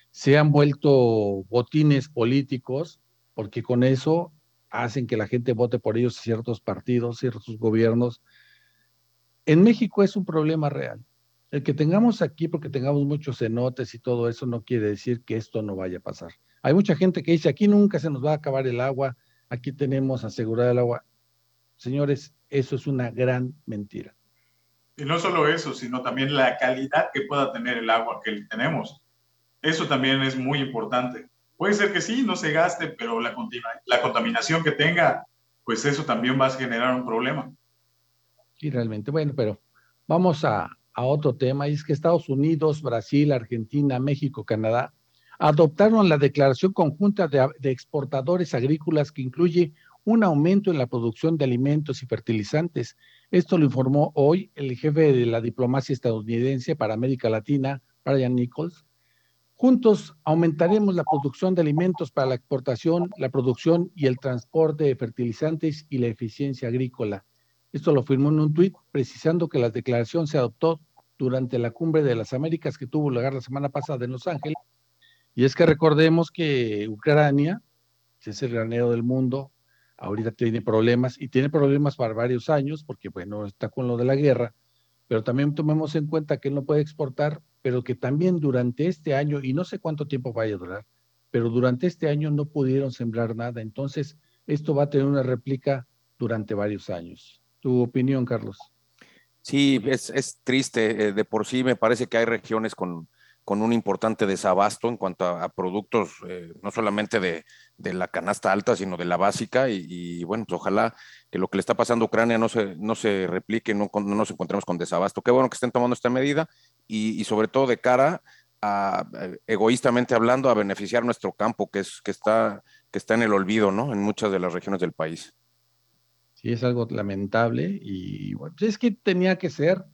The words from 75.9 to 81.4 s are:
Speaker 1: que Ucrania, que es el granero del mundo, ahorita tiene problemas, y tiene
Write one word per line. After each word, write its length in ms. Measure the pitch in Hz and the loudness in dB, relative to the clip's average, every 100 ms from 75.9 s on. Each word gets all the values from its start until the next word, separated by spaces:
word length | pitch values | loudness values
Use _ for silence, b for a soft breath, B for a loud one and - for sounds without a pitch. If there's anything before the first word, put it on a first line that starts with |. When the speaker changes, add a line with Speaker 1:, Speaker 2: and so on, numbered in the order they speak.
| 151 160 165 170 | 6 6 6 2
Speaker 1:
que 560 | - 156 131 113 104 107 | -2 -2 0 0 -2 -4
Ucrania, 720 | 107 151 147 147 143 151 190 _ _ _ _ _ _ | -4 2 4 4 4 0 -2 _ _ _ _ _ _
que 80 | - | -14
es 120 | 104 | -8
el 100 | 127 | -4
granero 380 | 117 113 117 120 | -4 -2 0 0
del 120 | 117 | 2
mundo, 480 | 117 131 127 135 135 _ _ _ _ - | 0 0 0 -2 -8 _ _ _ _ -14
ahorita 340 | - 104 110 | -8 -4 -4
tiene 300 | - 117 113 | -2 -2 0
problemas, 580 | 101 110 113 120 127 - | 0 2 4 4 0 -4
y 80 | 131 | -4
tiene 220 | 127 | 0